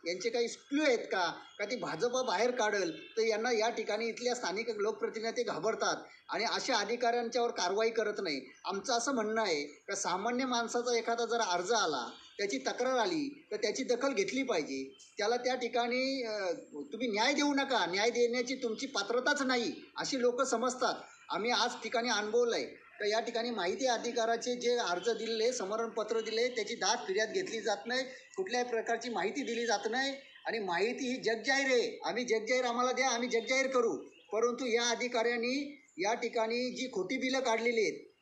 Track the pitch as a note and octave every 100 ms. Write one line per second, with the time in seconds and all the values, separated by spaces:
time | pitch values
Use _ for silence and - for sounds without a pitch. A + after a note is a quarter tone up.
0 | E3 F3+ A#3 A#3+ A#3 - - C#4 D4+ A#3+
1 | - F#3+ E3+ - - - G3+ B3 - D#3+
2 | A#3+ B3 A#3 G3 A#3+ B3 G#3+ G#3 F3 D#3
3 | - - A3+ G#3 A#3 A#3 A3 A3+ G#3+ G#3+
4 | A#3 A3+ A#3+ A#3+ G3 F#3+ A#3 G#3 G3+ G#3+
5 | A3 A3+ A3 A3+ A3 D#3 G3 G#3 G#3 D#3
6 | - - - E3+ G#3+ F3 C#4 A#3 G3+ A#3+
7 | A#3+ A#3+ A#3 B3 A#3 A3+ F3+ G3 A3+ A3+
8 | G#3 G#3 F#3+ C#3 - - E3 G3 G3+ A#3
9 | A#3 B3+ G#3+ A3 G#3+ D3+ D3 - - G3
10 | - F3 A3 B3 C4 A#3+ A3+ A#3+ A#3+ A#3
11 | A#3 A#3 A3+ A3+ G#3 F3 F3+ A3+ F#3 C#3
12 | A#2 - - - G3+ C4+ A#3+ - B3 B3+
13 | G3+ E3 C#3 - - G#3 G#3+ G#3+ C4 A#3+
14 | C#4 A#3 F#3 B3+ C4 F#3 C3+ C3+ C3+ -
15 | - - G#3 B3 B3 B3+ A#3 A#3 A#3+ B3
16 | C4 C4+ A#3 G#3+ F#3 D#3+ - D3 C#3 D3+
17 | B3 G#3 B3 C#4+ D4 C#4 C#4 A#3+ F3 F#3
18 | A3+ A#3+ A#3+ B3 B3 C4 A#3+ G#3+ C4+ G3+
19 | G3 A#3+ B3+ C#4+ C4 B3 G#3 - - -
20 | E3 C4+ A#3+ A#3+ B3+ A3+ B3 B3 A#3+ C4+
21 | - - - D#3+ A3 A3+ A#3+ A#3+ A3 A#3
22 | A#3+ G#3 G#3 A3+ A#3+ F3+ C3 - - -
23 | G#3 G#3+ A#3 A3+ A#3+ A3+ F3 A3+ C4 A3+
24 | A#3 A#3 A3+ A#3 B3 B3 A#3+ A#3+ G3 F3
25 | A3+ G#3 A3 A3+ A3+ B3+ F#3+ A3 A3+ A3
26 | G#3 A3+ A3 A3 B3 A#3+ G3+ A#3 F#3+ A#3+
27 | - F#3+ A3 F#3 - A3 G#3 G3+ A#3 B3
28 | C4 - - - - B3 A#3+ A3+ A3 A#3
29 | B3 G#3 F#3 C#4+ A3+ A#3 A#3 G#3 A#3 A#3+
30 | C4+ C4+ - - - A3 F#3+ E3+ G#3+ B3
31 | B3+ B3 F3+ A3+ G#3 C4+ C4+ B3 F#3+ -
32 | - G3+ B3 A3 G#3+ B3+ B3 A#3+ B3 A#3+
33 | C4 A#3 B3 A3+ A3 C4 C4 C4 A3+ -
34 | - - - G#3 A#3+ A#3+ C4 A3+ A#3+ A3+
35 | B3 B3 A#3 A#3+ A#3+ C4+ C#4+ - - -
36 | G3 A#3+ A#3 A#3 A3 A#3+ B3+ G#3+ B3+ G3
37 | F3+ C4 B3+ C4 B3 A3 A#3 A3+ F#3 -
38 | - _